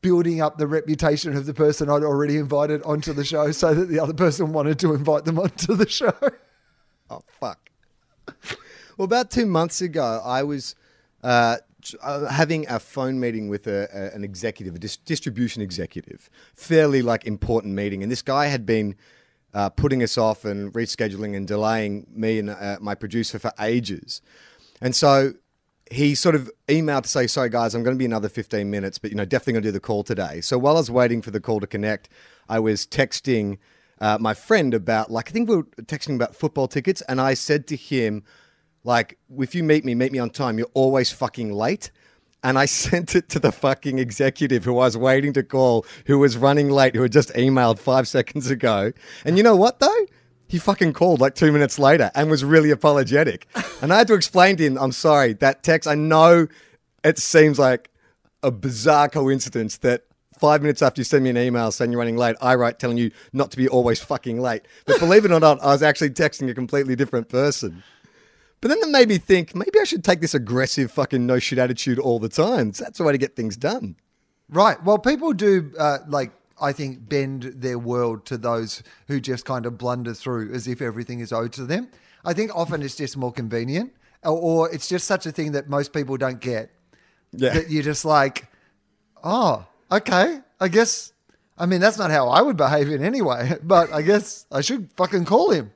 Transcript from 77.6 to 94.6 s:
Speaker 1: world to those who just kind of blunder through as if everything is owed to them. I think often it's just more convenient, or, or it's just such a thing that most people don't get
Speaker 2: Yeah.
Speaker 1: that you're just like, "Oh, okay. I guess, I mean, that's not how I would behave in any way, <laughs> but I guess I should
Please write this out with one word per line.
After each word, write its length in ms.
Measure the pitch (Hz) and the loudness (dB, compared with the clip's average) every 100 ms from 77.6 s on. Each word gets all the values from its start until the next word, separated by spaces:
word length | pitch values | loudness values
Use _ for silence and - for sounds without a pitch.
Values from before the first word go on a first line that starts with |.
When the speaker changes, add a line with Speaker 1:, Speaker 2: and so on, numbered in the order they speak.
| 127 123 | -6 -6
Speaker 1:
world 460 | 120 123 120 113 - | -4 -2 -2 -4 -8
to 120 | 123 | -6
those 460 | 120 117 113 - - _ _ | -4 -4 -4 -10 -16 _ _
who 140 | 139 | -6
just 240 | 127 123 - | -4 -8 -6
kind 200 | 127 117 | -8 -8
of 120 | 120 | -8
blunder 360 | 123 123 120 | -6 -6 -6
through 380 | 113 - 120 107 | -10 -8 -6 -6
as 140 | 123 113 | -8 -8
if 140 | 120 | -8
everything 400 | 123 110 117 120 | -8 -8 -10 -10
is 100 | 113 | -6
owed 220 | 117 117 | -6 -6
to 100 | 127 | -8
them. 240 | 127 170 247 _ _ _ - | -6 -6 -8 _ _ _ -8
I 80 | |
think 200 | 175 214 | -4 -4
often 280 | 196 165 156 | -4 -6 -6
it's 160 | 139 - | -8 -8
just 180 | 143 139 | -10 -6
more 160 | 127 | -8
convenient, 640 | 120 117 117 120 151 247 _ _ _ 165 | -6 -6 -6 -4 -6 -6 _ _ _ -4
or, 60 | 165 | -2
or 320 | 170 165 165 | 0 0 0
it's 160 | 156 - | -2 -6
just 180 | 180 - | -6 -2
such 180 | 190 170 | -4 -4
a 60 | |
thing 220 | 147 151 | -6 -4
that 160 | 143 143 | -6 -4
most 240 | 143 143 | -4 -4
people 240 | 156 135 135 | -6 -6 -4
don't 240 | 131 127 | -4 -6
get 280 | 123 117 113 _ _ _ _ _ _ | -6 -6 -8 _ _ _ _ _ _
Speaker 2:
Yeah. 220 | 131 131 | -2 0
Speaker 1:
that 160 | 156 165 | 0 -2
you're 100 | 151 | -2
just 220 | 147 147 | -2 -4
like, 460 | 156 151 139 - - _ _ _ _ _ _ _ | 2 2 2 -2 -16 _ _ _ _ _ _ _
"Oh, 420 | 165 220 208 110 90 _ _ | -4 0 2 0 -6 _ _
okay. 480 | 190 - 180 311 302 _ _ | -2 2 2 2 0 _ _
I 80 | 190 | 0
guess, 460 | 185 233 - - _ _ _ _ _ | 2 0 -2 -10 _ _ _ _ _
I 80 | 175 | -2
mean, 140 | 185 | 2
that's 180 | 196 220 | 2 2
not 140 | 185 | 0
how 160 | 156 127 | 2 4
I 140 | 139 | 4
would 160 | 269 190 | 4 2
behave 320 | 135 151 143 | 2 2 0
in 120 | 151 | 0
any 180 | 160 262 | -2 -2
way, 360 | 175 123 127 165 | -2 -2 -2 -4
<laughs> 40 | |
but 280 | 160 185 165 | 4 4 4
I 80 | 156 | 0
guess 440 | 156 208 202 - _ | 2 2 2 -16 _
I 80 | |
should 320 | 139 | -4